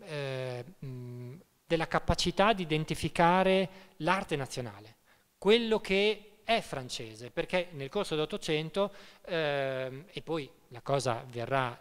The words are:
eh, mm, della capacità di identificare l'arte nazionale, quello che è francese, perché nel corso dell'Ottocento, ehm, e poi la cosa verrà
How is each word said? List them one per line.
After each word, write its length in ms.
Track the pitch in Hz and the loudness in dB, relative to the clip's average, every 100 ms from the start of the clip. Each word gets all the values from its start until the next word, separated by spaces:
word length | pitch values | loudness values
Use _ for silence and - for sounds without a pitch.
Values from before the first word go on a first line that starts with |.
| 208 | -10
eh, 600 | 147 139 131 127 123 127 - | -6 -4 -4 -4 -6 -10 -12
mm, 500 | 139 127 123 123 123 143 - _ - | -10 -10 -10 -10 -12 -14 -20 _ -2
della 200 | 165 160 | -2 2
capacità 640 | 160 - 170 180 - 202 | 0 2 2 2 4 4
di 100 | 202 | 4
identificare 1080 | 165 156 160 151 160 - 170 180 185 190 185 - - - | 2 0 0 -2 -4 4 6 6 6 4 2 -4 -20 -6
l'arte 380 | 156 190 - 147 | 0 2 2 -2
nazionale, 600 | 127 - 120 101 107 - _ _ _ _ | -2 -6 -8 -10 -18 -20 _ _ _ _
quello 420 | 190 233 226 220 | 4 6 6 0
che 520 | - 196 208 202 - - | 2 4 4 2 -6 -16
è 180 | - 226 | 0 0
francese, 680 | - 143 127 - 113 110 120 | 0 -8 -6 -8 -10 -12 -10
perché 380 | - 165 180 180 | -6 0 0 -2
nel 180 | 151 135 | -6 -6
corso 260 | 208 196 156 | -2 -2 0
dell'Ottocento, 760 | 151 208 - 156 160 196 196 - - - - | -2 -4 0 0 0 0 0 -2 -20 -20 -6
ehm, 800 | 170 147 143 135 131 131 131 185 | -2 0 0 0 -2 -6 -8 -10
e 100 | - | -12
poi 280 | - 160 131 - _ | -4 -4 -4 -12 _
la 120 | 117 | -14
cosa 420 | - 139 127 117 135 | 0 0 2 0 -2
verrà 480 | 120 113 135 127 123 | -6 0 0 0 -4